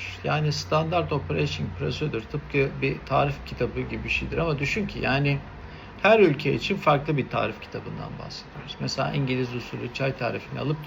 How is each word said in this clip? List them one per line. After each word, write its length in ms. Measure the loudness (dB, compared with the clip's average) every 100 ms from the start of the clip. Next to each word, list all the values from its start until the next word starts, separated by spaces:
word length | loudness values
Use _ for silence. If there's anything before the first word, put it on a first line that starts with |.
| -10 -6
Yani 280 | -2 2 2
standart 600 | 0 2 2 4 2 2
operation 560 | 0 0 0 0 0 -4 -2
procedure 460 | -4 -2 -2 -4
tıpkı 440 | -4 -8 -2 2 2 0
bir 140 | -2 -2 2
tarif 280 | 4 4 0 -6
kitabı 340 | -2 -2 -2
gibi 240 | -4 -4
bir 40 | -2
şeydir. 300 | -2 -2 0
Ama 200 | 0 0
düşün 280 | 0 -2 -2
ki 120 | -2
yani 400 | 0 2 2 0 -4 -14 -14 -14 -14 2
her 180 | 6 8
ülke 340 | 8 6 0
için 220 | 0 0 2
farklı 400 | 4 4 4 0
bir 120 | 2
tarif 320 | 0 0 -2
kitabından 500 | -10 -10 -8 -8 -8 -8
bahsediyoruz. 580 | -10 -12 -14 -14 -10 -6
Mesela 320 | -4 -2 0
İngiliz 420 | 2 2 2 0
usulü 400 | -4 -6 -6 -6
çay 220 | -2 -2 0
tarifini 440 | -2 -2 -6 -4
alıp 160 | -2 -2